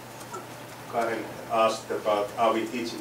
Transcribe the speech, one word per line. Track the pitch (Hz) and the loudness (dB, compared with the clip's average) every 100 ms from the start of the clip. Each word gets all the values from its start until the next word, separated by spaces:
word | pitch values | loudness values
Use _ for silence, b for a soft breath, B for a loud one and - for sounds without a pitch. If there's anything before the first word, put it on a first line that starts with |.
| - - - - - - - - - | -12 -14 -12 -12 -12 -14 -14 -14 -4
Karen | 120 117 113 - - 110 | 0 0 -2 -6 -10 -2
asked | 113 113 - - | 4 4 4 -2
about, | - 110 104 104 - | -2 2 2 2 4
are | 113 | 4
we | 113 110 | 4 0
teaching | 120 113 - | -2 -4 -6